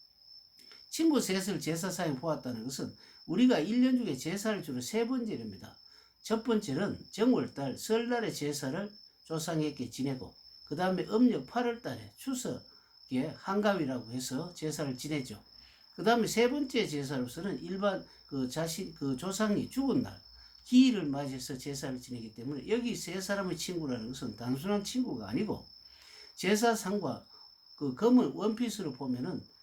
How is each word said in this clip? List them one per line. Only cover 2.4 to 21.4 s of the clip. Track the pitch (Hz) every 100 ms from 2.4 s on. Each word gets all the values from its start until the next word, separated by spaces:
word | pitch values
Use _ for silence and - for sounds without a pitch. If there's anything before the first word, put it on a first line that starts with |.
| 127 120
것은 | 117 - - - - - -
우리가 | 175 254 202
일 | 156 240
년 | 254 254
중에 | 214 127
제사를 | 156 196 220 202
주로 | 147 127
세 | 123 214 240
번 | 262 226
지릅니다. | 143 110 92 - - - - _ _
첫 | - 226
번째는 | 240 220 202 131 101 90 -
정월달, | - 240 214 120 - 135 -
설날에 | - 226 240 240 208
제사를 | - 147 143 135 156 208 - - _ -
조상에게 | 160 160 160 151 143 123
지내고, | - 135 131 90 - - - -
그 | 147
다음에 | 185 185 180
음력 | 214 247 175 -
팔월 | 240 240 233
달에 | 151 123 104 -
추석에 | - 254 175 127 - _ _ _ - 127 156 -
한가위라고 | - 202 214 196 139 127 110
해서 | 123 127 131 180 -
제사를 | 156 151 143 123
지내죠. | 151 151 127 104 - - - - _ -
그 |
다음에 | 175 233 208
세 | 220 240
번째 | 294 285 247 190
제사로서는 | 147 135 139 123 - 196 139
일반 | 170 190 202 262 - - -
그 | 139 127
자신, | 156 165 165 185 160
그 | 139 131
조상이 | 185 190 214 196 117
죽은 | - 269 170
날, | 104 - - - - - -
기일을 | 247 262 214 151
맞이해서 | 139 143 131